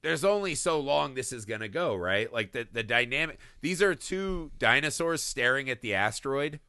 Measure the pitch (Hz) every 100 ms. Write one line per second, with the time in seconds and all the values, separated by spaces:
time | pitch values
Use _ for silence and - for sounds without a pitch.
0 | 156 160 180 208 196 151 180 160 139 147
1 | 147 131 120 127 104 107 107 123 170 101
2 | 87 98 113 117 104 123 113 117 110 120
3 | 120 135 160 135 - - 147 180 202 160
4 | - 190 190 185 156 - 117 127 151 -
5 | 165 160 - - 120 135 135 127 113 98
6 | 104 107 135 135 147 151